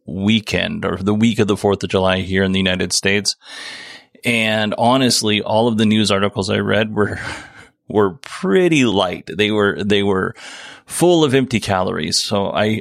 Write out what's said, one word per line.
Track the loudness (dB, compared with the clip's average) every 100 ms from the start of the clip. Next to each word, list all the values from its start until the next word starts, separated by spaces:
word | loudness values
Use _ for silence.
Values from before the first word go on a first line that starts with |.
| -10
weekend, | -2 2 2 0 -2 -2 -4 -4
or | -2
the | 0 2
week | 2 2
of | 0
the | 2
fourth | 0 0
of | 0
July | 0 2 0
here | 0 0
in | 2
the | 2
United | 0 0 -2
States. | -2 0 0 -2 -6 -10 -16 -14 -16 -18 -20 _ _
And | -2 0 0 0 -2 0
honestly, | 2 2 2 0 0 0
all | 0 2 2
of | 2
the | 2
news | 4 2
articles | 2 0 -2 -2
I | -2
read | 0 0 0
were, | 0 -2 -2 -10 -12 -16 -20
<laughs> | -20 _ -4
were | 2 2
pretty | -2 -14 -6 0 2 4 4 2
light. | 2 0 -4 -6 -2
They | 0
were, | 2 0 0
they | 0 2
were | 2 0 -2 -6 -18 -18 -20 -20 -10
full | 0 4 4
of | 4
empty | 2 2 -2
calories. | 0 0 -2 -4 -4 -4
So | -2 -2 -2
I, | 0 0 -2